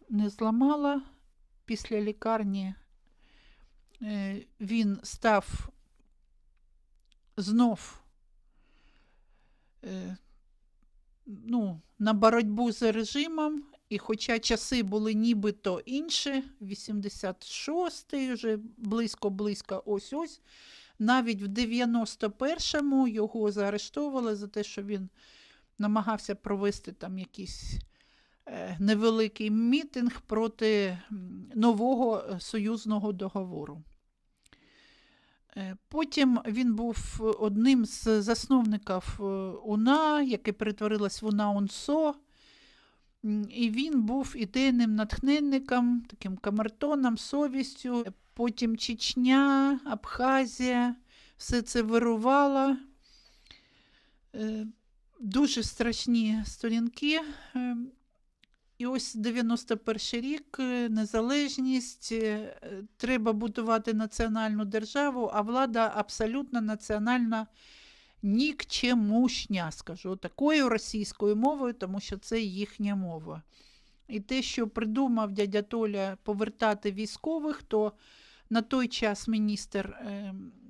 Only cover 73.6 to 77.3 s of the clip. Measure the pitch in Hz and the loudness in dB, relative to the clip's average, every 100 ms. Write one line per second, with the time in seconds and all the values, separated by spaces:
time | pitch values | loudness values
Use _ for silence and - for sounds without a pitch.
73.6 | - _ _ _ - 214 202 262 240 - | -20 _ _ _ -10 -10 -4 -2 -2 -2
74.6 | 226 233 220 220 269 226 208 196 202 208 | -2 -2 -2 2 2 2 0 0 0 0
75.6 | 208 226 220 202 196 190 - 208 214 - | 0 0 0 0 -4 -4 -4 -2 -2 0
76.6 | 220 208 208 196 214 - 311 | 0 0 -2 -4 -6 -6 -4